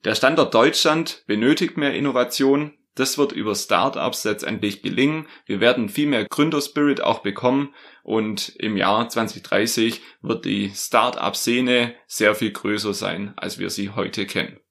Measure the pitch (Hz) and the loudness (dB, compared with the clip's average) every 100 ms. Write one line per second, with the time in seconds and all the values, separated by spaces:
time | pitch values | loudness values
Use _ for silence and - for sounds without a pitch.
0 | - 110 131 160 139 113 127 - 165 156 | -2 2 4 4 4 6 4 4 2 2
1 | 160 - - 104 117 151 180 - 143 - | -2 -8 -4 0 2 2 0 0 -2 0
2 | 143 123 123 - 135 139 151 _ _ - | 0 0 0 2 4 4 0 _ _ -4
3 | 131 - 143 - 107 98 - 95 107 - | -2 2 0 0 -2 -4 0 2 2 0
4 | 69 - 107 104 - 101 104 101 101 101 | -4 -2 -4 -2 -4 -2 -4 -4 -6 0
5 | 135 156 151 - _ 101 107 127 107 104 | 0 0 -8 -20 _ 2 2 2 -2 -2
6 | 147 123 104 - 151 156 143 - 147 135 | 0 0 -2 0 2 0 -2 0 0 2
7 | - 110 101 101 123 135 139 - - - | 0 0 -2 0 0 0 -2 -10 -20 -20
8 | - 110 107 104 - - 107 101 92 107 | -4 -2 -2 -6 -8 -6 -4 0 2 2
9 | 117 - 110 - - 95 113 - 113 113 | 0 -2 -4 -6 -2 0 0 2 0 -2
10 | - - - 113 - 101 98 101 - 120 | -14 -16 -6 -6 -2 -2 -4 -6 0 2
11 | 120 - 95 101 - 120 127 123 117 117 | 2 0 -4 -2 -2 0 2 2 0 -4
12 | _ - 107 104 113 - 101 104 104 98 | _ 2 2 2 -2 -4 -4 -2 -2 -4
13 | 98 87 101 - - 95 95 - 101 104 | -4 -6 -8 -8 -10 -6 -6 -6 -6 -4
14 | - - 98 101 87 - _ | -6 -4 -4 -4 -6 -10 _